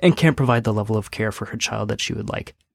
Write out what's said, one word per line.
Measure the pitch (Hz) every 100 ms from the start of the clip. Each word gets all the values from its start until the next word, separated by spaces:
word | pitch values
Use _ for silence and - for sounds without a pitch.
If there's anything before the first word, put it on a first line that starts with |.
and | 180 -
can't | 165 135
provide | 127 117
the | 113
level | 107 104 110
of | -
care | - 110
for | - 107
her | 120
child | - 110 104
that | -
she | -
would | 110 107
like. | - - - _